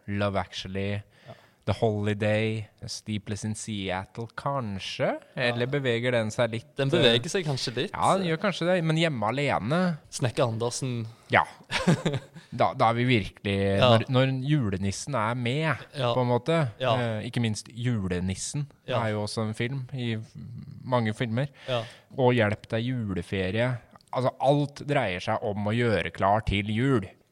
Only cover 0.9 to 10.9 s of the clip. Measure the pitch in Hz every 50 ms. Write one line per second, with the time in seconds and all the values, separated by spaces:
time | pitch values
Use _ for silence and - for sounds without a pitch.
0.9 | 101 104 - _ _ _ - - - - - _ _ _ _ - 101 - 120 113
1.9 | 104 104 104 107 104 101 107 104 107 107 110 110 110 110 104 - _ _ - -
2.9 | - - - - 107 104 - - 104 98 - 110 110 - - - 110 101 95 92
3.9 | 90 92 98 - - - 117 117 - - - 143 139 139 120 107 98 95 - -
4.9 | - - 135 175 277 311 - - - - 131 120 120 120 123 131 139 143 135 127
5.9 | 117 117 117 127 123 117 110 110 - - 123 113 110 110 - - _ - 139 135
6.9 | 156 165 151 120 117 120 117 170 - 202 175 151 139 127 - 139 110 120 147 208
7.9 | - - 90 127 170 - 190 170 160 160 - 208 175 - 190 170 185 180 165 160
8.9 | 160 160 165 165 147 117 104 104 120 139 147 135 107 78 85 113 147 175 185 180
9.9 | 165 143 - - - - - 117 - - 139 120 113 110 117 120 - - 139 127